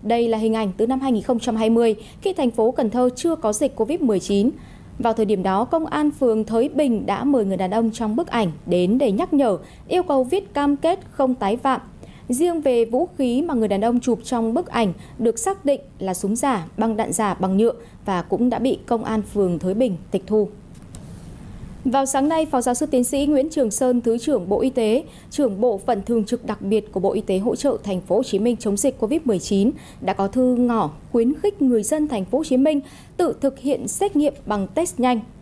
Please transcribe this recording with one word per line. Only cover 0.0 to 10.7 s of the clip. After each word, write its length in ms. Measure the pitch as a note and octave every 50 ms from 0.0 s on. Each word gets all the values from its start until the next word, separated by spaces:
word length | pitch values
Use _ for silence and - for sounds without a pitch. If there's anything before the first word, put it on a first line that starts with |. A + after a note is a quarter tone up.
| -
đây 260 | G#3+ A3+ A#3 A#3 A#3
là 100 | A3+ G#3+
hình 160 | A3 A3+ A3
ảnh 180 | A3+ A3 G3+ F3+
từ 100 | - G#3+
năm 140 | A#3 C4 C4+
hai 120 | C4+ C4+ B3
nghìn 100 | G#3+ -
không 160 | - B3+ A#3
trăm 180 | A3 B3 A3+
hai 140 | A3 A3+ A3
mươi, 260 | A3+ A#3 A#3 A3+ G#3+ A3 - - - -
khi 120 | - G4 F#4
thành 180 | - C#4+ A#3+
phố 200 | A3+ - G#3+ A#3
Cần 200 | B3+ - C4+ G#3+
Thơ 200 | G3 B3 B3+ B3 B3
chưa 200 | - - E4+ E4
có 160 | D#4 - A3 G#3
dịch 240 | - D4+ C4 B3+
covid 240 | - A3+ G3+ D4+ F#4
mười 200 | E4+ A#3+ G#3+ F#3
chín. 300 | - - G3+ G3+ G3+ B3+ - - - - - - - - - -
Vào 140 | - A#3 A3+
thời 140 | A3+ A3
điểm 160 | G3+ G#3+ F#3+ F3+
đó, 220 | F#3+ F#3+ G3 A#3
công 220 | B3+ - E4 D#4+
an 240 | - - D4 D4+ D4+
phường 340 | C#4+ - C4+ A#3+ A3 A3 A3
Thới 240 | A3 A3 A3+ A#3 -
Bình 380 | - B3+ D4+ C4+ A#3 G3+ F3+
đã 180 | - G3+ - A#3+
mời 200 | C#4 C#4+ C4 G#3
người 120 | F#3+ F#3+
đàn 140 | F3+ F#3+ F3+
ông 200 | G3 A3+ A#3 A3+
trong 260 | G#3+ - A#3+ G#3+ G#3+
bức 120 | A#3 F4 -
ảnh 240 | - A#3 G#3+ F3 D3+ - -
đến 320 | - F3 F3+ F3+ F3+ G#3+ C4
để 140 | D4 A#3 F#3+
nhắc 200 | A3 E4+ F#4+ -
nhở, 260 | C#4 C#4 A#3 F#3+ D#3 - - - - - -
yêu 140 | - F4+ F4+
cầu 220 | F4+ C#4+ C4+ B3+
viết 300 | B3 E4+ G4 G4 - -
cam 220 | C#4+ C#4+ C#4+